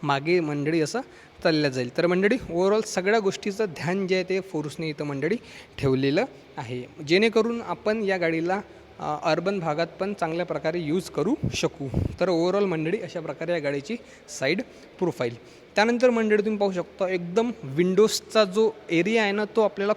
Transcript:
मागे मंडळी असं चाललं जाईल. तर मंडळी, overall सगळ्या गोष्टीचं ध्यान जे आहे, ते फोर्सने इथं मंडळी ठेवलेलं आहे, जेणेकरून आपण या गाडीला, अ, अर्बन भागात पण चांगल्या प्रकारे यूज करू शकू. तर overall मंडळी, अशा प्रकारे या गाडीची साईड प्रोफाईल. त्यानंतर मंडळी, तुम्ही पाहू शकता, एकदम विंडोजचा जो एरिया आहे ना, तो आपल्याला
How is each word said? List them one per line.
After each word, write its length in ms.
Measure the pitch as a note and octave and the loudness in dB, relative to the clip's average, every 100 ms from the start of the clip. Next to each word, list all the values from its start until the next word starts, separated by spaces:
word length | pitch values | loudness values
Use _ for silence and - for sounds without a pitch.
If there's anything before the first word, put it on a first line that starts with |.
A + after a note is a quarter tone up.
मागे 360 | D3 C#3 D3+ F3+ | -2 -2 2 0
मंडळी 420 | D3+ D3 C#3+ E3 | 0 -2 0 0
असं 200 | D3 A#3 - - - - | 0 -2 -8 -16 -20 -2
चाललं 260 | F3 D#3 C#3+ | 0 2 2
जाईल. 280 | B2+ B2 - | 0 -4 0
तर 100 | F3 | 2
मंडळी, 280 | F3+ G3+ C4 | 4 2 0
overall 460 | - E3+ F#3+ G#3+ | -2 0 2 2
सगळ्या 380 | G#3+ - F#3 A3+ | 0 -2 2 2
गोष्टीचं 460 | G3 - G#3 G3 G#3+ | 2 -2 -6 -2 -4
ध्यान 380 | C3 D3 G3 F#3 | -4 -4 -2 0
जे 80 | F#3 | 0
आहे, 80 | |
ते 160 | F#3 F#3 | 0 -4
फोर्सने 500 | F#3+ D#3 D3 - D#3+ | -4 -6 -6 -6 -8
इथं 160 | D3+ D3 | -6 -6
मंडळी 300 | C#3 D#3 A#3 - - - - | -2 -2 -2 -6 -20 -16 -2
ठेवलेलं 480 | C#3 C3 C#3 E3 B3+ - - - | 2 2 4 2 0 -6 -18 -12
आहे, 460 | A#2 B2+ B2 - D3 | -10 -10 -10 -10 2
जेणेकरून 540 | F3+ A3+ A3 A3+ A#3 | 4 4 4 2 -2
आपण 420 | F3 F3 G#3+ A3 | -6 -4 -2 0
या 140 | G3 F#3+ | 0 0
गाडीला, 440 | E3 E3 E3+ G3 - - - - | 0 0 0 -2 -6 -18 -20 -10
अ, 180 | D3+ D3+ | -6 -2
अर्बन 360 | E3+ D#3+ F3 G3 | 0 2 0 -2
भागात 280 | D#3+ D3+ D#3+ | -2 -2 -2
पण 260 | - F#3+ | -4 -4
चांगल्या 320 | G3+ E3 E3 F3 | -2 -4 -2 -4
प्रकारे 340 | D#3 D#3+ F3 | -2 -2 -2
यूज 300 | D3+ F3 - | 0 -2 -2
करू 260 | - D3+ D4 - | -2 -2 0 -2
शकू. 340 | - D#3+ - C#3 - - - | -2 -4 -4 -4 -2 -2 -2
तर 100 | F3+ | 0
overall 360 | E3 F3 G3+ G3 | 2 2 2 0
मंडळी, 360 | D#3+ D#3 G#3+ | 0 -2 -2
अशा 180 | F3 F3 | -4 -8
प्रकारे 320 | D#3 C#3+ D#3+ | -8 -6 -4
या 80 | F3 | -2
गाडीची 360 | C#3+ C#3+ C#3 A#3+ - - - - | -2 -4 -4 -10 -10 -20 -16 -4
साईड 220 | C3+ F#3+ - - - - | -2 -2 -4 -14 -14 -4
प्रोफाईल. 640 | F3 - B2 A#2+ - - - - | -2 -2 -4 -6 -18 -20 -4 2
त्यानंतर 340 | A3 A#3+ B3+ | 2 4 4
मंडळी, 320 | A#3 A3 G#3 | 4 2 2
तुम्ही 160 | G#3 G#3 | 2 0
पाहू 140 | G3+ | 0
शकता, 380 | F3+ E3+ - F#3 | -2 -6 -4 -2
एकदम 420 | F#3 E3+ F#3 A#3+ - | -2 0 0 0 -4
विंडोजचा 800 | C3+ C#3 F3+ F#3 G#3+ - - A3 | -6 0 2 6 4 2 0 2
जो 280 | G#3 G3 A3 - - | 2 4 2 0 -2
एरिया 340 | E3 F3+ A3+ | 2 2 2
आहे 80 | G3+ | 2
ना, 140 | G3+ G#3 | 0 0
तो 160 | A3+ | 2
आपल्याला 320 | G#3 G3+ G3+ | 2 0 -2